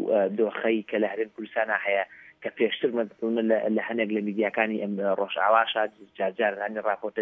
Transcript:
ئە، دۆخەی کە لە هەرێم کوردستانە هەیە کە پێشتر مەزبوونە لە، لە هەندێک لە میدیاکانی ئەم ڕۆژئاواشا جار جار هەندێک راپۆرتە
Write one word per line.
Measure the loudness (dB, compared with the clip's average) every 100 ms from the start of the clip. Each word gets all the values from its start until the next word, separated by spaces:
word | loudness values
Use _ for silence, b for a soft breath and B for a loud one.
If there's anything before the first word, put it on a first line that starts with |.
ئە، | 2 2 2
دۆخەی | 2 0 0 0 0
کە | -2 -2
لە | -2
هەرێم | -2 -6
کوردستانە | -8 -6 -4 -2 -2
هەیە | 0 -2 -2 B B B
کە | -8
پێشتر | 0 0 0 -2 -2
مەزبوونە | -4 -4 -2 0
لە، | 2 2 2
لە | 0
هەندێک | -2 -2 0
لە | 0
میدیاکانی | -2 0 0 0 -2 -2
ئەم | -4 -2 0
ڕۆژئاواشا | 0 -2 0 4 4 4 0 -2 -4 -16
جار | -4 -4
جار | 0 0
هەندێک | 0 -4 -2
راپۆرتە | -2 -2 -4 -4